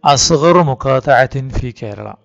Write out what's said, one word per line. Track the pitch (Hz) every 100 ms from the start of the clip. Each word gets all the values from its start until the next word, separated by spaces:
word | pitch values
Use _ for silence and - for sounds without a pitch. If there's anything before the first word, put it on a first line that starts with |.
അസ്ഗറു | 156 139 - 160 160 175
മുഖാത്തഅത്തിൻ | 160 131 135 131 139 127 127 135 131
ഫി | - 127 113
കേരള. | 113 104 104 107